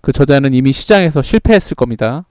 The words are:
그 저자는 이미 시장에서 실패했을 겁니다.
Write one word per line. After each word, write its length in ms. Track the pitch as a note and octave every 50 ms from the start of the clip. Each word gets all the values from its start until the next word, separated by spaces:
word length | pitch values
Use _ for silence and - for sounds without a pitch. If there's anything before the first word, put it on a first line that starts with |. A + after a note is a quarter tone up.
그 120 | _ - C3+
저자는 400 | - C#3+ C#3 C#3 C#3 C#3 C#3 C3
이미 180 | B2+ C3 C3+ C3+
시장에서 500 | - - - G#3+ G3 F#3 E3 D3 D3+ C#3+
실패했을 520 | - - A3+ - - A3+ G3+ - - -
겁니다. 500 | - B2 A#2+ A#2 G#2+ A#2 A2 B2 D3+ F3+ _